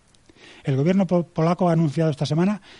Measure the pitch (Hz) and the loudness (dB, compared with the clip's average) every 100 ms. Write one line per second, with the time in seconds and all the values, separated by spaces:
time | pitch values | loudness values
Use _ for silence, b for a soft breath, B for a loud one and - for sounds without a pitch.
0 | _ _ _ B B B - 135 156 190 | _ _ _ B B B -6 -2 0 0
1 | 185 175 170 - 160 175 180 165 156 135 | 2 0 -2 -2 0 2 2 2 0 0
2 | 160 139 143 156 185 208 B | -2 -2 -4 0 -2 -4 B